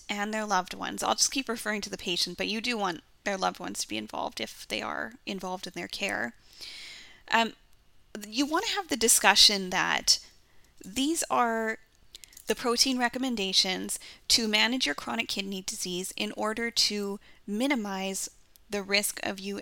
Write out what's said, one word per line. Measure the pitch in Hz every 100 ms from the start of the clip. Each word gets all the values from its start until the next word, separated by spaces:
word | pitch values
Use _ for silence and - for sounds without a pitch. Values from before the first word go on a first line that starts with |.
| -
and | 208 202
their | 220 214
loved | 190 180
ones, | 190 190 202
I'll | - 226
just | -
keep | 277 254
referring | 226 214 214
to | 196
the | 190
patient, | - 175 - 175
but | 185
you | 220
do | 226 233
want | 190 165 - _
their | - 196
loved | 185 -
ones | 180 202
to | -
be | 214
involved | 214 - - -
if | 220 - -
they | 208
are | - - 226 233 -
involved | 196 185 185 -
in | 175
their | 190
care. | - 196 208 233 - - - - - - - - - -
Um, | 226 226 - _ - _ - _ 214 208
you | 220 285
want | 320 453
to | -
have | 349
the | 269
discussion | 226 - 208 208 - 202 185
that | 185 165 156 - - - - _ - - -
these | 185 214 277 330 -
are | 247 240 226 220 220 - _ - - - - -
the | 220
protein | 247 240 269 254
recommendations | 240 254 262 226 190 185 190 185 202 - - - _
to | - 220
manage | 214 220 262 285
your | 285
chronic | - 233 220
kidney | - 196 190 190
disease | 214 180 180 190 -
in | 208 208
order | 214 214 233
to | - - 208 202 202 - - -
minimize | 208 277 269 208 190 190 190 - - _ - -
the | 208
risk | 190 202 208 -
of | - 196
you | 196 202